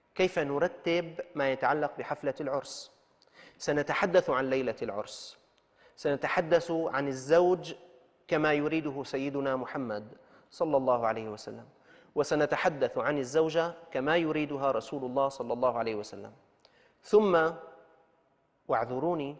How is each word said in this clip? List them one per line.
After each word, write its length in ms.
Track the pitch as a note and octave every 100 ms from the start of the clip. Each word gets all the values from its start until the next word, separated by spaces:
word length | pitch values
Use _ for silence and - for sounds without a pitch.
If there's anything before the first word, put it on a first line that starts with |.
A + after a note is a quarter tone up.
| _ -
كيف 240 | F#3 F3
نرتب 800 | C#3+ C#3+ - - E3+ E3+ E3 D#3+ - D3
ما 160 | C3+
يتعلق 400 | C3 B2+ D3+ D3 -
بحفلة 360 | A#2+ D3 C#3 C3
العرس؟ 500 | C#3+ C#3 - - - _ _ _ _ - - -
سنتحدث 720 | - D3 C#3+ - F#3+ F3+ E3+
عن 200 | C3 C3+
ليلة 260 | C3+ B2 G#2+
العرس، 560 | A2+ G2+ - - - - _ _ _ _ - -
سنتحدث 760 | D3 C#3+ - F#3 D#3+ E3 E3
عن 360 | E3 D#3+ C3+ C#3+
الزوج 680 | C3 C3 E3 F3+ F3+ D3+ - - - _ _ -
كما 260 | D#3+ D3+
يريده 500 | D3 D3 D#3+ D3+ C#3
سيدنا 520 | B2+ - C#3 C#3 C#3 C3
محمد 520 | A#2+ C#3+ A#2+ G#2+ G#2+ - - - _
صلى 260 | - D#3+ C#3+
الله 300 | B2+ A#2+ A2+
عليه 220 | A2+ A2
وسلم، 360 | G#2 - A2+ A#2 _ _ - _ D3
وسنتحدث 840 | C#3 D3+ D3 D3 F#3 D3 B2+ C3
عن 200 | B2 D3
الزوجة 560 | B2 D#3 D#3+ D#3+ E3+ E3 -
كما 260 | C3+ C#3 E3+
يريدها 540 | D#3+ D#3 D3 C#3 C#3
رسول 340 | A2+ - D3 B2+
الله 240 | C3 C#3
صلى 240 | - A#2+
الله 240 | A#2+ B2+ A#2
عليه 180 | A2+ G#2+
وسلم. 360 | G#2 G2+ G#2 A2+ _ _ _ _ _ _
ثم، 480 | - G#3+ G3+ E3 D#3+ E3 - - - _ _ _ _ _ _ _ -
واعذروني، 680 | A#2+ A#2 B2+ E3 E3 C#3